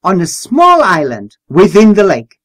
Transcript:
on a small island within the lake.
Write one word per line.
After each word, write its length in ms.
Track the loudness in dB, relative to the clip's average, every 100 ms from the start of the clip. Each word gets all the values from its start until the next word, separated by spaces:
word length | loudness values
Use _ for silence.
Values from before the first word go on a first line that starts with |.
on 200 | -4 -4
a 60 | -4
small 540 | -10 -8 0 2 2
island 540 | 0 -2 -4 -8 -14 _ _
within 440 | 0 2 4 4
the 120 | 2 0
lake. 340 | -2 -8 _